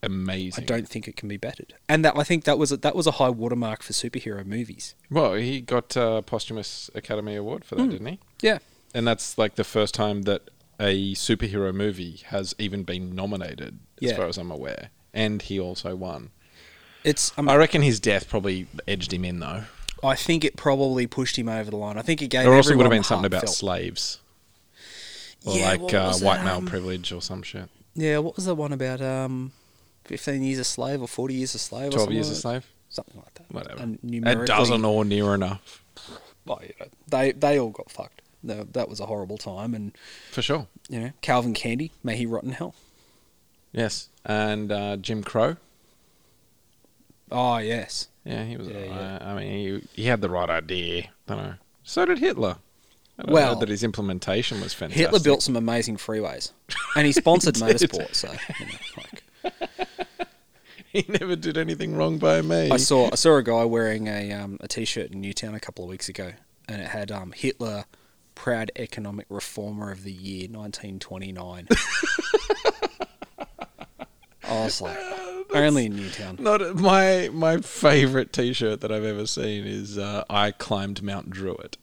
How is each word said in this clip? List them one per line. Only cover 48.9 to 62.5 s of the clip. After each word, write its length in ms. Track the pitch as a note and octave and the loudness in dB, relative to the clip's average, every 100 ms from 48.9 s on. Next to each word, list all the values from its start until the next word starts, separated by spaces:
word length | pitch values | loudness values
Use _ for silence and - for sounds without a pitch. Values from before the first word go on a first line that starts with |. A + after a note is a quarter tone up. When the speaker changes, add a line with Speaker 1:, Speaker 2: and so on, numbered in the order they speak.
| F#2+ F#2+ F#2+ | -8 -8 -8
Speaker 1:
I 140 | - G2+ | -8 -8
mean, 460 | G2+ G2+ G2+ G2 - - | -6 -6 -4 -6 -8 -4
he, 60 | |
he 60 | A2 | 0
had 100 | A#2 | 2
the 100 | G2+ | 2
right 200 | F2 E2+ | 0 0
idea. 600 | E2 D#2 F#2 E2+ F2 F2 _ - | 0 -2 -4 -2 -4 -6 _ -10
I 40 | G#2 | -8
don't 80 | |
know. 100 | G2 F#2 _ _ | -8 -12 _ _
So 220 | - - F4+ | -8 -2 2
did 140 | E4+ | 2
Hitler. 380 | C4 A#2+ G#2+ F2+ _ _ _ _ _ - | 2 2 -2 -2 _ _ _ _ _ -12
I 60 | |
don't 80 | - | 4
Speaker 2:
Well, 220 | D#3 C3+ | 6 6
Speaker 1:
know 60 | A#2 | 4
that 80 | A2+ | 0
his 140 | G#2 A2+ | 0 -2
implementation 720 | G#2 G2+ F2+ - G2 A#2+ A2 | -2 -2 -2 0 0 0 -4
was 140 | G2 | -6
fantastic. 320 | - E2 - E3 | -6 -4 2 4
Speaker 2:
Hitler 140 | G#3+ | 4
built 200 | D3 C#3 | 6 4
some 140 | - B2 | 4 0
amazing 400 | A#2 A#2 A#2 G#2+ | 2 0 0 -4
freeways, 540 | - A2 G2+ - - _ _ - - - | -4 -4 -4 -6 -10 _ _ -8 -2 4
and 80 | D3 | 4
he 80 | |
sponsored 420 | C#3+ - F3 E3+ A#2 | 6 6 6 6 2
Speaker 1:
<laughs> 20 | |
He 40 | |
did. 140 | A2+ A#2+ E4+ | 4 6 6
Speaker 2:
motorsport. 220 | F2+ - - | 2 -2 -4
So, 180 | - - - - | -4 -8 -10 -10
you 60 | - | -10
know, 80 | - - - | -12 -14 -14
like 260 | - - _ _ F4+ - E4+ - F#4 | -16 -20 _ _ -10 -8 -12 -8 -10
Speaker 1:
<laughs> 0 | - - _ F4 _ _ _ _ - - | -8 -12 _ -12 _ _ _ _ -20 -4
He 140 | G3+ - | -2 0
never 280 | G3 F#3 F3 | 0 0 -2
did 220 | D#3+ D#3 | -2 -2
anything 380 | D#3+ D#3+ E3 D#3 | -2 -2 -2 0
wrong 220 | D#3+ D#3+ | 2 2
by 220 | D#3 - | 4 4
me. 280 | D#3 | 4